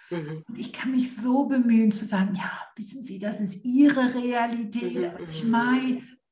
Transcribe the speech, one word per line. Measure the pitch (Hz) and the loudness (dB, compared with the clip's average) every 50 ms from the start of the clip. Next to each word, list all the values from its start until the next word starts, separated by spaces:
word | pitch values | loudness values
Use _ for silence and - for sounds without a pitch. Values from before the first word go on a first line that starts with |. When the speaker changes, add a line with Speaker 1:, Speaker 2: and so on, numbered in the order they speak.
| - - | -12 -8
Speaker 1:
Mhm. | 175 170 156 147 160 156 - | -8 -6 -6 -8 -10 -10 -12
Speaker 2:
Und | - - | -12 -12
ich | - - - - | -10 -10 -10 -10
kann | - - 262 | -8 -4 -2
mich | 262 247 - - - | 0 0 0 -2 -4
so | 208 220 254 254 277 285 | -4 -2 2 2 2 2
bemühen | - 277 254 240 233 226 226 226 214 | 2 2 2 4 6 6 6 6 4
zu | 202 - 214 | 2 0 -2
sagen, | - 208 190 190 202 196 | -2 0 0 0 0 -2
ja, | 185 - - - - - - - | -4 -6 -6 -8 -10 -12 -14 -14
wissen | - 208 - - 262 214 | -14 -14 -12 -12 -12 -12
Sie, | - 190 190 | -12 -10 -8
das | 196 208 214 - | -8 -6 -6 -4
ist | 208 185 - - - | -4 -6 -6 -6 -4
Ihre | 247 247 269 294 285 - 262 254 - - | 2 6 8 8 8 6 6 2 2 0
Realität, | 247 240 247 240 240 233 233 233 233 226 208 208 240 240 240 240 | 0 -2 -2 0 0 0 -2 -2 -4 -6 -6 -6 -4 -4 -4 -2
Speaker 1:
Mhm, | - 180 | -2 -4
Speaker 2:
aber | - - - - | -4 -4 -8 -12
nicht | 165 - - 233 | -10 -8 -4 0
Speaker 1:
mhm. | 226 | 2
Speaker 2:
meine. | 226 233 240 247 254 262 262 254 254 - - - - _ _ _ | 2 4 4 4 2 2 2 0 -2 -4 -6 -12 -20 _ _ _